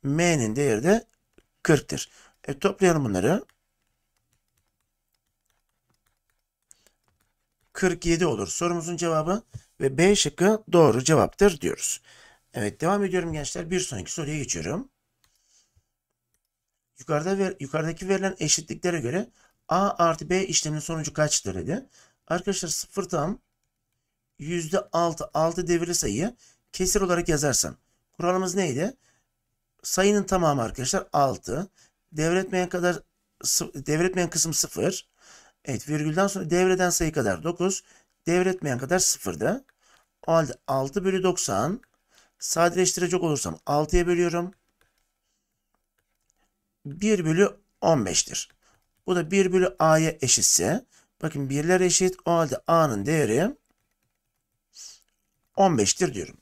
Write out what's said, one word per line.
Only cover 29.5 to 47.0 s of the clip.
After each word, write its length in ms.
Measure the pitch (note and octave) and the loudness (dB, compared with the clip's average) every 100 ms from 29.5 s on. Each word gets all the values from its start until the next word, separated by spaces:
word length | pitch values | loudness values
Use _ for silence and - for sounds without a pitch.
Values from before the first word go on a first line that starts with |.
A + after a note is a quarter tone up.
| _ _ _ | _ _ _
Sayının 420 | - - G3 G#3 | -8 2 4 4
tamamı 380 | G3 F#3+ E3 C#3+ | 2 2 2 2
arkadaşlar 460 | A2 - B2 F#3+ - | -2 -4 -4 -4 -2
altı. 580 | - C#3 F#2+ - B2 G3+ _ _ _ _ | 0 0 0 -6 -6 -6 _ _ _ _
Devretmeyen 560 | D3+ D#3+ F3+ F#3+ F#3 F3+ | -2 0 0 0 -2 -2
kadar 340 | F3+ F3 F3 _ _ _ _ | 0 0 -2 _ _ _ _
sı-, 440 | - - E3+ - C3+ | -2 -2 -2 -8 -2
devretmeyen 440 | D#3 F3+ F#3 E3+ | 0 2 0 -2
kısım 240 | D#3+ E3 | -2 -2
sıfır. 540 | - - - C3 F#3 - _ - - _ _ | 0 -2 0 -2 -2 -12 _ -20 -20 _ _
Evet, 240 | - B2+ - | -8 -8 -4
virgülden 380 | D3+ D3+ D#3 G3 | -4 -2 0 0
sonra 240 | G3 E3+ | 0 -2
devreden 400 | F3 F#3 F#3 F3+ | 2 4 4 2
sayı 220 | E3+ D#3+ | 2 0
kadar 300 | D3+ A2 F2 | 0 -2 -2
dokuz. 400 | D#3+ E3+ F3+ F#3+ _ _ _ _ - | -4 -2 -2 -2 _ _ _ _ 0
Devretmeyen 520 | F3+ F#3 F#3 D3+ B2 | 2 2 -2 -4 -4
kadar 200 | C3+ F3+ | 0 0
sıfırdı. 680 | F#3 - - E2+ A#2+ A#3+ - _ _ _ _ _ - | 0 -2 -4 -2 -2 -2 -8 _ _ _ _ _ 0
O 60 | |
halde 200 | E3 D3 - - | 2 2 -6 -4
altı 380 | C3+ C#3 G3+ | -2 -2 -2
bölü 180 | F#3+ F#3+ | -2 0
doksan. 580 | F#3 F3+ - G2 B2+ A3 _ _ _ _ _ _ | 0 0 -2 0 0 -4 _ _ _ _ _ _
Sadeleştirecek 840 | - - F3 F3 F3+ - E3+ F3 | -6 0 2 2 0 0 -2 0
olursam 360 | E3 D3 F2+ D#2+ - | 0 -2 -2 -8 -2
altıya 400 | D3 D3+ F3 F3 | 0 2 2 2
bölüyorum. 480 | F3 F3 E3+ F3+ - _ _ _ _ _ _ _ _ _ _ _ _ _ _ _ _ _ _ _ _ _ _ C#3+ | 2 0 -2 -6 -12 _ _ _ _ _ _ _ _ _ _ _ _ _ _ _ _ _ _ _ _ _ _ -14
Bir 380 | D3+ | -4